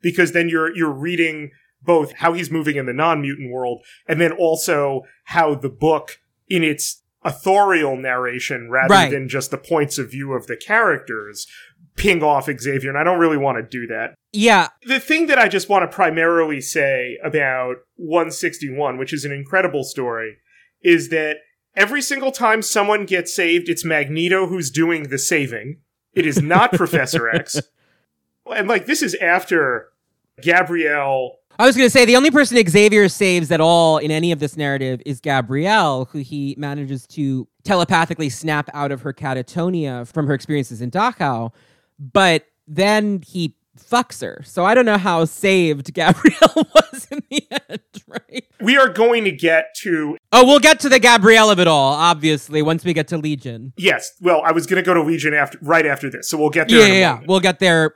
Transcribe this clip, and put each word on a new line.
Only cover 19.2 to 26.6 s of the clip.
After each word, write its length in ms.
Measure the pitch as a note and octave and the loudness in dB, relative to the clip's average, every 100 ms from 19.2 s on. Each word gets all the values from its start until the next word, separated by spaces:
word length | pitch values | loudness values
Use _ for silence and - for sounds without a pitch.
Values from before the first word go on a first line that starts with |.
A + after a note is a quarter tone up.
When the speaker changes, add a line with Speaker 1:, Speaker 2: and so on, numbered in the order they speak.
Speaker 1:
an 80 | C#3+ | -8
incredible 520 | C#3 C#3 F3+ F#3 C#3+ | -12 -6 -2 -2 -4
story, 540 | B2+ - B2 A#2 A2+ G#2+ _ _ _ _ | -8 -8 -6 -6 -10 -14 _ _ _ _
is 280 | F3+ E3+ C#3 | 2 2 2
that 280 | D#3+ D3+ D3+ _ _ _ - | -4 -4 -8 _ _ _ -12
every 260 | G3+ C#4+ | -8 -6
single 300 | C4 C#4 C4 | -6 -6 -6
time 320 | C4 A3+ A3 | -2 -2 -2
someone 420 | G#3+ A3 G3+ G#3+ G3 | -2 -2 0 -2 -2
gets 260 | F#3 F3 - | -6 -6 -4
saved, 340 | E3+ E3+ F3 | -2 -2 -2
it's 160 | D#3+ E3+ | -6 -4
Magneto 600 | D#3 C#3+ D#3 F3 F#3+ F#3 | -4 -4 -4 -2 -2 -2
who's 240 | F#3 C#3+ | -6 -6
doing 380 | D3 E3 E3 C#3+ | -2 -2 -2 -6
the 100 | C3+ | -8
saving. 580 | - E3 C3+ A2+ A#2 D#3+ _ _ _ - | -4 -2 -4 -8 -14 -16 _ _ _ -4
It 100 | D#3 | -2
is 140 | C#3+ | -2
not 300 | D3 F3+ | 0 2